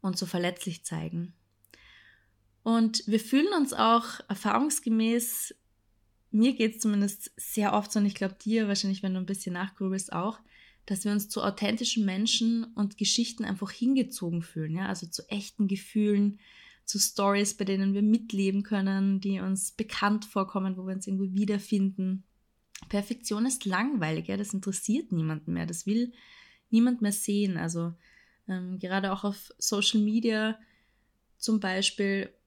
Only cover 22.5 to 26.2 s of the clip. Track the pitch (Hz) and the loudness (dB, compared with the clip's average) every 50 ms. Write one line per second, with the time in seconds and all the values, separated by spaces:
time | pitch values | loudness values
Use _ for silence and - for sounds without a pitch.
22.5 | _ _ _ _ _ - - - - 202 202 - 240 233 - - 208 208 226 254 | _ _ _ _ _ -20 -12 -4 -2 -2 -2 -2 -8 -8 -6 -6 -2 0 0 -2
23.5 | 254 - - 202 185 185 220 269 294 226 165 156 160 160 165 - 196 196 208 202 | -2 -2 -4 -2 -2 0 0 0 0 0 0 0 -2 -2 -2 -4 -4 -4 -4 -4
24.5 | - 190 190 202 190 - - - 214 285 339 - 185 165 160 160 156 151 151 - | -4 -6 -4 -4 -6 -6 -2 -2 -2 -2 -2 -2 -2 -2 0 0 -2 -4 -4 -4
25.5 | 170 170 165 165 175 170 - 196 208 226 240 247 - - | -4 -4 -4 -4 -6 -6 -4 -2 0 0 0 -2 -6 -14